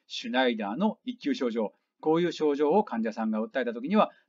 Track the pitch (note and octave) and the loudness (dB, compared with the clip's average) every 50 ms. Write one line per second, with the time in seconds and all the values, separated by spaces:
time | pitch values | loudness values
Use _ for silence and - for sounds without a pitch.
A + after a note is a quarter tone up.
0 | _ _ - - - A#2 A#2+ B2+ C3 B2 A#2 G#2+ G#2 G2 G#2+ D3+ G3+ A3 - - | _ _ -12 -10 -8 -2 0 2 2 2 2 0 -4 -4 -2 0 0 -2 -2 -2
1 | _ B2+ B2 - - D3 C3 - C3+ A#2+ A2 A#2 G#2+ F#2+ - _ _ _ _ _ | _ -10 -10 -6 -2 -2 -2 0 -2 -2 0 -2 -2 -2 -4 _ _ _ _ _
2 | - D#3 D#3+ E3+ F3 E3+ D#3 - D#3 D3 C#3+ C#3 D3+ C#3+ E3+ G#3 G#3 - A#2+ A2+ | 0 2 2 2 2 0 0 0 0 0 2 2 2 4 4 2 2 0 -2 -4
3 | A2 A2+ G#2 A#2 A2+ A2 G#2+ G#2+ A2 A2+ - C3+ B2 A#2+ A2 A#2 A#2 D#3 G3+ G#3+ | -4 -4 -4 -4 -4 -2 -2 -2 -4 -2 -2 -2 -2 -2 -4 -6 -4 2 4 4
4 | - - - _ _ | 4 4 0 _ _